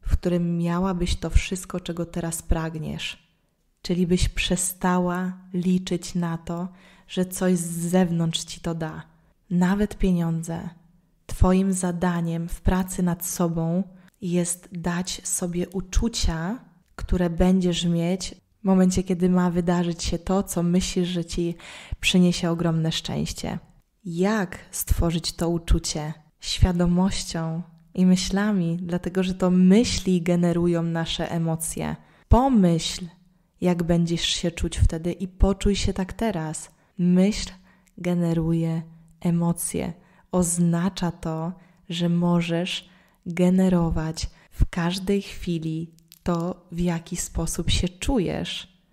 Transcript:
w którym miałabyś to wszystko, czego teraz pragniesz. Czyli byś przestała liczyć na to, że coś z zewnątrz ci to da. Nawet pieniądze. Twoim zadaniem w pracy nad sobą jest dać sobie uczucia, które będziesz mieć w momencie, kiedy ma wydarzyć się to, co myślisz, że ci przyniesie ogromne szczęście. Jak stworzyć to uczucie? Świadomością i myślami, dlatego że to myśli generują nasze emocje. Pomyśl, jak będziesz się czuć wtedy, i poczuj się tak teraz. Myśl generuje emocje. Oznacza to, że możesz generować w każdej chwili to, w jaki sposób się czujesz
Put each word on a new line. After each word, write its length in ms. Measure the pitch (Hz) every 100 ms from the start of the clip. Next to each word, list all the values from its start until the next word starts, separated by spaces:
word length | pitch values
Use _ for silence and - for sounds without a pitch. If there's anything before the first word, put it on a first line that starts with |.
w 120 | -
którym 460 | - 180 175 175 170
miałabyś 580 | 170 170 190 180 175 -
to 140 | 170
wszystko, 500 | - - 185 - 180
czego 260 | 175 170 170
teraz 360 | 175 165 165
pragniesz. 840 | - 170 160 165 147 156 - - _ _ _ _ _ _
Czyli 240 | - 175 180
byś 220 | 180 -
przestała 1040 | - - 180 - - 185 180 180 180 185 185 -
liczyć 640 | 180 180 185 185 175 -
na 240 | 180 175 165
to, 300 | - 170 180 - - - _
że 160 | - 185
coś 300 | 185 185 185
z 340 | 170 170 170
zewnątrz 540 | 180 180 170 165 165
ci 160 | - -
to 140 | -
da. 280 | 165 160 156 - _ _ _ _
Nawet 480 | 175 180 196 208 -
pieniądze. 680 | 190 180 165 165 165 165 175 - _ _ _ _ -
Twoim 460 | - 185 185 196
zadaniem 760 | 185 180 170 180 175 165 165 170
w 120 | -
pracy 420 | - 185 185 196
nad 240 | 180 170 -
sobą 560 | - 175 170 165 175 196 - - _
jest 480 | 180 180 170 - -
dać 480 | 180 165 175 180 -
sobie 440 | - - 180 175 175
uczucia, 920 | 196 185 - 226 233 - 160 165 254 - _ _ -
które 340 | - 185 175
będziesz 540 | 165 185 185 180 170
mieć 500 | 170 170 170 190 - - _ _
w 40 |
momencie, 380 | 196 190 185 185
kiedy 280 | 185 180 180
ma 200 | 180 180
wydarzyć 540 | 175 175 175 175 170
się 140 | - 170
to, 240 | - 190
co 200 | 196 -
myślisz, 460 | 175 180 185 - 175
że 160 | 180
ci 300 | 170 - 170 170 - - - -
przyniesie 500 | - 185 180 175 175
ogromne 420 | 165 170 160 160
szczęście. 680 | - - 147 165 - - - - _ _ _
Jak 540 | 190 165 185 220 185 - -
stworzyć 640 | - - - 170 165 -
to 160 | - 170
uczucie? 640 | 170 165 170 165 160 151 156 _ _
Świadomością 1200 | - - 185 175 175 175 190 196 - 170 165 165 175 - _
i 120 | - 185
myślami, 720 | 185 185 190 208 202 170 170
dlatego 400 | 180 175 180 185
że 120 | 185
to 160 | 185 185
myśli 720 | 180 185 196 247 - - 180
generują 600 | 165 175 175 170 175 170
nasze 480 | 170 165 165 - 165
emocje. 680 | 170 165 160 - - 156 151 - _ _
Pomyśl, 800 | 226 269 240 180 165 - - 175 - _ _ _ _
jak 220 | 180 175
będziesz 420 | 170 170 165 170
się 260 | - - 175
czuć 280 | 170 170 -
wtedy, 340 | - 165 170
i 160 | - 190
poczuj 480 | - 190 196 - 196
się 160 | -
tak 200 | 190 185
teraz. 580 | - 226 185 156 156 - _ _ -
Myśl 520 | 175 180 190 220 - - _ _ _ -
generuje 840 | 175 175 170 165 160 165 165 165 160 - - _
emocje. 720 | 180 170 170 175 - - - 170 _ _ _
Oznacza 800 | 185 175 170 175 170 185 190 175
to, 400 | - 170 160 160 - - _ _
że 200 | 170 175
możesz 800 | 170 175 175 170 165 180 - - _ _ _ -
generować 1040 | 170 180 185 185 180 165 165 160 165 - - _
w 200 | - -
każdej 520 | - 170 185 190 202
chwili 720 | - - - 170 160 160 165 - _ -
to, 440 | - 170 175 185 _
w 80 | 170
jaki 360 | 175 165 165 175
sposób 540 | - - 165 - 147
się 180 | - 180
czujesz 920 | - - 269 170 - 170 - - _ _